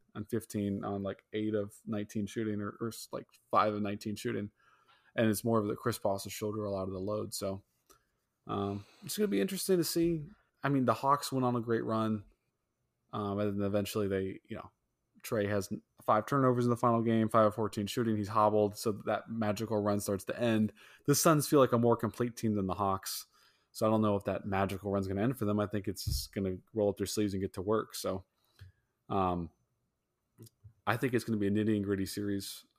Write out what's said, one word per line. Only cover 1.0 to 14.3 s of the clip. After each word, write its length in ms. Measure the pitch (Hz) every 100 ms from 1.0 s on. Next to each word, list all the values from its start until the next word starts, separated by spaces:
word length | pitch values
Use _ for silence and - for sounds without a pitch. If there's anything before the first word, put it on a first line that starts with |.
like, 220 | 95 98 -
eight 220 | 107 107
of 200 | 107 101 - -
nineteen 400 | 107 107 110 101
shooting 340 | - 110 104
or, 160 | 101 -
or 80 | 117
s-, 200 | - -
like, 160 | - - _ -
five 240 | 110 107
of 60 | 104
nineteen 360 | 104 104 107 101
shooting. 340 | 120 113 104 _ _ _ _ _ _
And 140 | - 113
it's 160 | 104
more 140 | 117 113
of 80 | 104
the 100 | -
Chris 220 | 123 107
Paul's 240 | 104 98
to 80 | 101
shoulder 340 | - 107 107
a 60 | 104
lot 140 | 98
of 80 | 95
the 80 | 95
load. 340 | 98 107 104
So, 280 | - 98 98 _ _ _ _ _ _ _ _ -
um, 400 | 101 101 104 104 -
it's 160 | - -
gonna 100 | 208
be 120 | 196
interesting 380 | 196 190 - 185
to 60 |
see. 400 | 160 170 170 165 147 - _ _
I 60 | 139
mean, 160 | 139
the 100 | 120
Hawks 380 | 113 139 139 -
went 120 | 135
on 120 | 127 123
a 40 |
great 240 | 117 113
run. 400 | 120 110 110 107 - _ _ _ _ _ _ _ _
Um, 260 | 113 101 101
and 200 | 104 98
then 60 | 101
eventually 420 | 104 101 110 98
they, 320 | 95 95